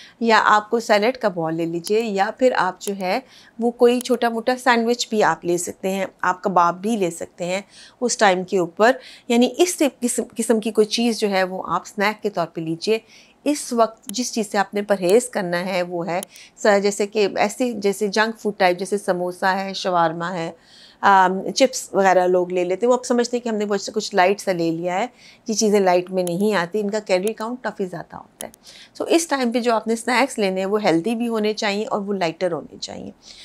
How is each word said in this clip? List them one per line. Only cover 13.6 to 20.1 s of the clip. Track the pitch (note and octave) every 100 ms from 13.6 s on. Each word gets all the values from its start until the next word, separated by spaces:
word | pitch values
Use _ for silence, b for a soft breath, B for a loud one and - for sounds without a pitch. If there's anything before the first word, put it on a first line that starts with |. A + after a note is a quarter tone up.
| -
वक्त | A#3+ A3 A3+ -
जिस | G3+ B3
चीज़ | - G#3
से | G#3
आपने | F#3+ G3+
परहेज़ | G#3 G3+ F3+ G#3 B3
करना | G#3+ F3+ F3
है | F3+ F#3+
वो | F3 F3
है | E3+ F3 - B B _
स-, | A3+ G3+
जैसे | G3+ G3+ G#3
कि | A3 G3
ऐसी, | - G3+ - B3
जैसे | G#3+ G3+ F#3+ G#3
जंक | G#3 A3 A3
फूड | G#3+ G3+
टाइप, | F#3 F3+
जैसे | F#3+ G#3
समोसा | G3+ F3+ F3+ F3 G3
है, | F#3+ F#3+
शवारमा | F#3+ G3 F3+ E3